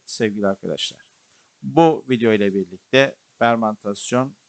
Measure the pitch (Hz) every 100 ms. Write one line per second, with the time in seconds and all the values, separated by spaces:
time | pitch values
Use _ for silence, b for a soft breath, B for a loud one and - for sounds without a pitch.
0 | - - 110 104 98 98 90 73 - -
1 | _ _ _ b b _ 135 143 165 127
2 | 127 123 113 107 101 98 90 92 _ 131
3 | 135 - _ _ 117 117 107 104 104 101
4 | - 127 135 -